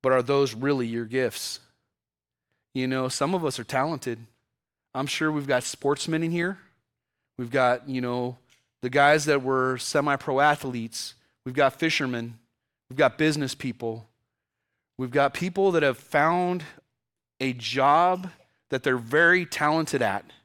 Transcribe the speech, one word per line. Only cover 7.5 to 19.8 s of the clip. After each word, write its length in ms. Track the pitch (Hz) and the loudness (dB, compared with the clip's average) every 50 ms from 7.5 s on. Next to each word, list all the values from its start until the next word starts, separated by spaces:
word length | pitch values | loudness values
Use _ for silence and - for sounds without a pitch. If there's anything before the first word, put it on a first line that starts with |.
got, 360 | 123 135 127 123 127 123 120 | 0 2 4 4 2 0 -4
you 140 | 143 131 127 | -6 -6 -4
know, 360 | 123 123 120 123 123 123 127 _ _ _ _ _ _ _ _ _ | -4 -2 -2 -4 -4 -6 -8 _ _ _ _ _ _ _ _ _
the 80 | - 123 | -8 0
guys 360 | 120 143 143 143 151 156 143 | 4 6 6 6 6 4 4
that 180 | 151 143 139 127 | 2 0 2 2
were 340 | 131 135 131 131 131 131 | 0 0 0 0 0 -2
semi-pro 640 | 123 - - - 151 143 147 139 131 - - 135 135 | -4 -6 -2 -2 0 2 2 -2 -2 -2 -2 2 4
athletes. 720 | 143 151 147 - - 135 123 120 113 113 - - - - - _ _ _ _ _ _ | 4 4 4 2 -2 -8 -6 -6 -8 -8 -10 -12 -12 -12 -14 _ _ _ _ _ _
We've 80 | 131 127 | -6 0
got 240 | 139 139 135 - - | 2 2 2 2 0
fishermen. 600 | 165 160 156 - 147 127 123 117 117 120 117 - _ _ _ _ _ _ _ _ _ _ | -2 -2 0 -2 -2 -2 -4 -6 -8 -10 -12 -18 _ _ _ _ _ _ _ _ _ _
We've 80 | 131 | 0
got 200 | 135 151 127 - | 2 2 2 2
business 360 | - 156 156 151 151 143 131 - | 2 0 0 2 0 -4 -6 -6
people. 540 | _ - 131 117 - 120 113 110 113 110 _ _ _ _ _ _ _ _ _ _ _ _ _ _ _ _ _ _ | _ -8 -8 -8 -6 -8 -8 -8 -8 -14 _ _ _ _ _ _ _ _ _ _ _ _ _ _ _ _ _ _
We've 140 | - 131 123 | -8 -8 0
got 240 | 120 143 139 139 - | 2 2 2 2 2
people 360 | - 175 190 175 196 196 196 175 | -2 -6 -4 0 2 2 2 4
that 100 | 165 147 | 4 2
have 140 | 139 123 | 2 0
found 640 | - - _ - 147 147 160 175 180 180 180 180 180 156 - - - _ _ _ _ _ _ _ _ _ _ _ _ | -2 -8 _ 0 2 2 2 2 2 0 -2 -2 -4 -6 -12 -18 -20 _ _ _ _ _ _ _ _ _ _ _ _
a 140 | 135 135 123 | -4 -4 -4
job 760 | 123 110 107 123 135 135 143 147 160 175 180 185 185 185 185 - _ _ _ _ _ _ _ | -4 -8 -6 -2 2 4 4 6 4 4 2 0 -2 -4 -12 -14 _ _ _ _ _ _ _
that 120 | - 127 | -6 -2
they're 160 | - 143 131 | 0 0 0
very 480 | 127 117 113 131 156 170 170 180 185 175 | 0 -2 0 2 6 6 6 6 4 2
talented 560 | - - - 151 147 156 165 | -2 -4 -2 0 0 2 0